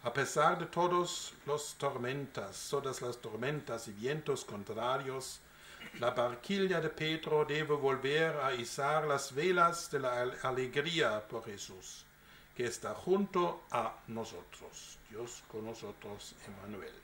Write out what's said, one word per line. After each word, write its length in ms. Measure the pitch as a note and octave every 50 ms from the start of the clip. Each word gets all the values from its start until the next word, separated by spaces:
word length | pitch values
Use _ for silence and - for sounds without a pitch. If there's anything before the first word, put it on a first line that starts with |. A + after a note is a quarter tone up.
| -
A 80 | A#2+
pesar 480 | - C#3 C3 - - D#3 D3+ E3+ F3+ E3
de 60 | E3
todos 680 | - - E3+ F3+ F3+ F3 F3 F3 E3+ - - - - - - -
los 300 | C#3 D3 D3+ - - -
tormentas, 920 | - C#3+ C#3+ C#3 B2+ A#2+ B2 C3+ C#3+ C#3 - - - G2+ F#2+ F#2+ - - -
todas 320 | - C#3 C3 C3+ B2 -
las 160 | C3+ B2 A#2
tormentas 720 | - - A#2 G#2+ A2 B2 C#3 D3+ D3 - - A#2+ A2 -
y 60 | A2+ G2+
vientos 520 | G2+ A2 B2+ D3+ D#3 - - C3+ - -
contrarios, 960 | - A2 G2+ G2 - G#2 A2 A#2 B2 C3 C#3+ C#3 C3 C3 C3 B2+ - - - - - - - - - - - - - - -
la 120 | A#2+ -
barquilla 680 | - B2+ A#2+ B2 A#2+ - - - G3 G3 G3 F#3+ F3+ E3
de 100 | D#3+ D3+
Pedro 560 | - - D#3 D#3 D#3+ D#3 - D#3 D3+ D3+ D3+
debe 280 | C#3 D3 D3+ D#3 D3 D3
volver 600 | C#3 C3+ C3+ C3+ B2 B2 C#3 D3 D#3 D#3+ E3 D3+
a 160 | D3 C3+ C3+ B2+
izar 520 | A#2+ A2+ - - - C#3 C#3+ D3+ D#3 D3+
las 260 | D3+ C#3 C#3 - - C3
velas 560 | C#3 D#3+ F#3 F3+ F3+ E3+ E3+ E3 - - -
de 100 | D3 C#3
la 220 | C3 - D3+ D3+
al-, 160 | - B2+ - - -
alegría 840 | C3 B2 C3 C3 B2 B2+ C#3+ C#3+ E3+ E3+ D#3+ C#3+ A2+ G#2+ G#2+ -
por 160 | - B2+ A2+ -
Jesús, 600 | A#2 G2+ G2 - - F#2+ F#2 F#2 - - - - - - - - - - - - - -
que 100 | - B2
está 280 | A#2 - - - - -
junto 720 | - - F3+ F#3+ G3 G3+ - - F3+ F3 E3+ - - - -
a 240 | - A#2+ A2 A2+ - - -
nosotros, 920 | - A2+ A2+ A2 - - F2 F2 - - - - - - - - - - - - -
Dios 340 | A2 F#2 F#2 - - - -
con 180 | - - A2 G#2+
nosotros, 720 | A2+ A2+ - - G2+ G2+ - - E2+ - G#2 - - - - -
Emmanuel. 480 | G#2+ G2 G2 F#2+ G2+ G#2 F#2+ F#2 F#2 - -